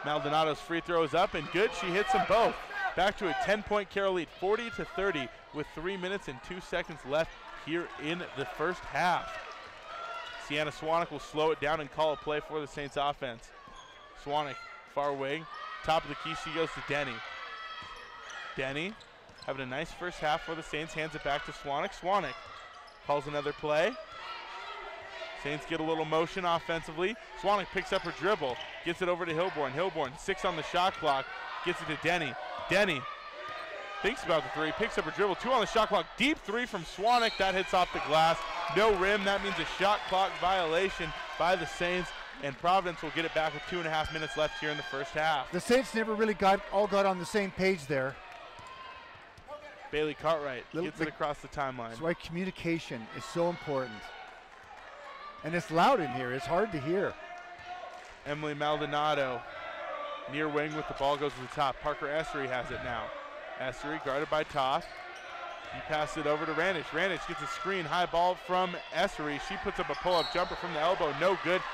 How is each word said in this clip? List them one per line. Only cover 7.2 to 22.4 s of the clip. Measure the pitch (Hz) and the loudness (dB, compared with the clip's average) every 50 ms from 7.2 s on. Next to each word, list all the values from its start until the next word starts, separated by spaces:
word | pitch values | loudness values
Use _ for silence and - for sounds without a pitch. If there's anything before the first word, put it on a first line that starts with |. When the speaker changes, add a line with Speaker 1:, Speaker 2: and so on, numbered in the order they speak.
| 165 - - - - - - - - | 2 2 -4 -14 -14 -14 -14 -10 -4
Speaker 1:
here | 143 160 175 170 - - - 143 | -2 -2 -2 -2 -4 -8 -6 -4
in | 151 170 180 170 - - | -4 -2 -4 -4 -8 -6
the | 131 139 | -6 -6
first | - - - 151 175 185 - | -6 -2 0 0 0 0 -2
half. | - - - 139 170 180 170 131 - - - - - - - - - - - - - - - - - - - - - - - - - | -8 -4 0 2 4 4 4 2 0 -4 -8 -10 -10 -10 -12 -12 -14 -14 -16 -16 -14 -12 -10 -10 -8 -8 -8 -8 -8 -10 -10 -10 -6
Sienna | - 143 147 156 151 | -2 0 0 0 0
Swanick | - - 156 156 160 170 170 165 | -2 -4 0 2 4 2 2 0
will | 156 139 | -4 -10
slow | - - - 151 156 160 | -10 -4 0 4 4 4
it | 156 - | 4 4
down | 139 147 156 160 | 2 0 2 0
and | 147 135 | -2 -6
call | - 156 156 156 | 0 2 4 4
a | 143 | 2
play | 131 - 147 151 151 147 | 2 0 -2 -2 -2 -2
for | - 151 156 | -2 -4 -4
the | 147 | -4
Saints | 135 - 151 143 139 - 147 | -4 -6 -8 -8 -4 -2 0
offense. | 143 143 143 - 143 127 117 113 - - - - - - - - - - - - - - - - | 0 0 0 -2 -6 -6 -6 -10 -14 -18 -20 -20 -18 -18 -18 -18 -20 -20 -20 -20 -20 -18 -18 -12
Swanick, | - 143 143 151 147 143 127 - - - - - - - - | -4 0 0 0 0 0 -6 -8 -12 -14 -16 -16 -18 -4 -2
far | 143 143 147 139 | 0 2 2 0
wing, | 135 135 135 147 160 160 - - - - - - - | 0 -2 -2 -2 -4 -6 -10 -10 -10 -10 -10 -10 -6
top | - - 160 165 | 0 2 2 2
of | - 143 | 2 -2
the | 147 | -8
key, | - - 156 160 - - | -6 -6 -6 -6 -6 -6
she | 160 | -4
goes | 151 165 160 147 - | 0 0 0 0 -2
to | 143 123 - | -8 -4 -2
Denny. | 139 147 143 131 117 113 - - - - - - - - - - - - - - - - - - - - - - - - - - - | -2 0 0 -2 -4 -8 -8 -10 -10 -10 -10 -10 -10 -10 -10 -10 -10 -10 -12 -12 -14 -14 -14 -16 -16 -16 -14 -12 -12 -12 -12 -8 -6
Denny | - 135 131 139 147 165 196 220 - - - - - - - - - - | -4 -4 -4 -2 -4 -4 -6 -8 -10 -18 -20 -20 -20 -20 -20 -18 -10 -6
having | - 139 135 | -6 -4 -4
a | 135 | -4
nice | 127 127 139 165 - | -4 -4 -6 -6 -6
first | - - 170 180 170 - | -8 -8 -8 -8 -6 -2
half | 165 151 151 165 | 0 2 2 0
for | - - 165 | 0 -4 -6
the | 160 | -6
Saints. | 156 - - 147 165 160 - | -6 -4 -4 -4 -4 -4 -4
Hands | 160 156 160 156 | -4 -4 -4 -6
it | 151 - | -4 -2
back | 143 139 143 - | 0 0 0 -2
to | - | -6
Swanek. | 143 - - 147 139 147 175 202 | -12 -8 -6 -2 -2 -2 -2 -4
Swanek | - - - 175 196 202 170 135 117 - | -6 -4 0 2 2 2 2 0 -6 -8